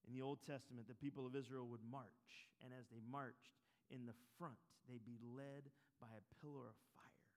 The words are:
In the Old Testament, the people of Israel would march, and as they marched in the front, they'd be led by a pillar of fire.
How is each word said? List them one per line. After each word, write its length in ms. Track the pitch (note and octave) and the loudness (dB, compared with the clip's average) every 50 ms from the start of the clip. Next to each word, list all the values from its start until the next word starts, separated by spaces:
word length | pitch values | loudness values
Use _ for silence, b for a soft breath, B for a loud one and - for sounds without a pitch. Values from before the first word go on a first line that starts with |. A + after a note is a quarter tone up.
| - | -4
In 80 | A2 B2 | 0 2
the 80 | C3 C3 | 4 6
Old 160 | C#3 C#3+ C#3 - | 6 6 4 2
Testament, 400 | - C#3+ C3 - - B2 A#2+ A2+ | 0 0 0 0 -2 -4 -4 -2
the 80 | G2+ B2 | -4 -4
people 320 | G#2+ C#3+ C#3+ C3+ C#3 C3 | 4 4 4 4 6 2
of 80 | B2+ B2+ | 4 4
Israel 320 | C#3 C3 A#2 C3 C3 B2 | 4 2 4 2 2 2
would 160 | A#2+ A#2+ A2+ A2 | 2 0 0 0
march, 640 | A#2 B2+ C#3 B2 G2 - - - - - - - - - _ - | 0 0 0 -2 -4 -8 -14 -16 -12 -12 -12 -12 -14 -14 _ -8
and 80 | B2+ | -6
as 160 | B2+ B2+ A#2+ | -4 -6 -6
they 160 | - A#2 A#2 A2 A#2 | -6 -6 -4 -2 2
marched 480 | C3 C#3+ C3+ B2 G#2+ - - - - - B B B B B B | 4 4 4 4 2 -4 -12 -18 -20 -20 B B B B B B
in 160 | - C3 B2 | -2 0 0
the 80 | A#2 A2 - - - - - | 0 -2 -4 -8 -18 -4 0
front, 160 | F3+ D#3 A#2+ - - - - - - | 0 0 0 -2 -10 -20 -20 -16 -8
they'd 160 | - B2 A#2+ A2 | -4 -4 -4 -2
be 160 | A2+ A#2+ A2+ | -2 -4 -2
led 480 | A#2 A#2+ A#2+ C3 C#3 C#3 C#3 C#3+ C#3 C#3 C#3 B B B B _ | -2 -2 0 0 0 0 0 -2 -4 -6 -10 B B B B _
by 80 | A#2+ A2+ A2+ | -8 -6 -6
a 80 | G#2+ - _ - - | -6 -8 _ -10 -6
pillar 240 | - D3 C#3+ C3+ B2 | -4 -2 -2 -2 -2
of 160 | A2+ G#2+ - - - - | -4 -6 -10 -16 -20 -18
fire. 320 | - - - - - - - - | -16 -16 -16 -18 -18 -20 -20 -20